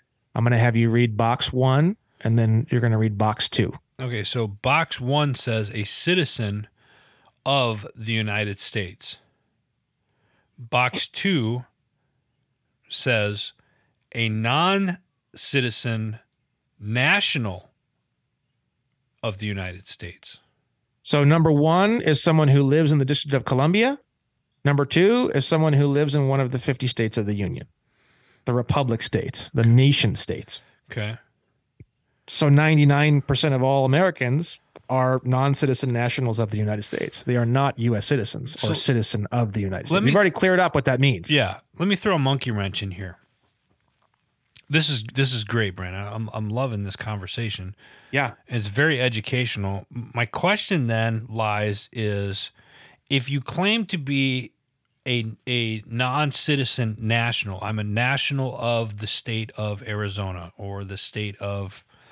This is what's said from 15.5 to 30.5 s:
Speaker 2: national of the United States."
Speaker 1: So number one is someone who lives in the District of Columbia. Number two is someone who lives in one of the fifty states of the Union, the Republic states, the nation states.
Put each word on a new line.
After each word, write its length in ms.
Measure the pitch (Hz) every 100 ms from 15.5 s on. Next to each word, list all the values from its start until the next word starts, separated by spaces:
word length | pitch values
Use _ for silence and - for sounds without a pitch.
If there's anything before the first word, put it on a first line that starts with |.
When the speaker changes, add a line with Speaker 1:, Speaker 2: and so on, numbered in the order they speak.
| 139 123 - 120 113 110 110 _ _ _ _ _ _
Speaker 2:
national 920 | 104 120 143 202 - 143 110 90 - _ _ _ _ _ _ _ _ _ _ _ _ _ _ _
of 180 | 113 95
the 80 | 104
United 420 | 101 92 90 -
States." 500 | - 87 - - - _ _ _ _ _ _
Speaker 1:
So 220 | - 147
number 260 | 143 165 160
one 520 | 143 156 175 208 233
is 200 | 160 147
someone 260 | 170 156 143
who 140 | 139
lives 300 | 135 156 151
in 60 | 151
the 60 |
District 300 | 131 147 143
of 100 | 139
Columbia. 540 | - 131 151 202 247 285 _ _ _ _ _ _
Number 200 | 143 143
two 480 | 143 170 196 240 -
is 100 | 139
someone 280 | - 160 160
who 140 | 143 143
lives 280 | 143 151
in 140 | 147 135
one 100 | 139
of 140 | 127
the 60 | 127
fifty 280 | 143 131 123
states 320 | - 110 117
of 80 | 104
the 80 |
Union, 320 | 104 92 - - _ _ _ _ _ _ _
the 80 | -
Republic 500 | 123 117 147 127 113
states, 480 | - - - - -
the 120 | 131
nation 500 | 113 120 139 - 107
states. 460 | - - 82 -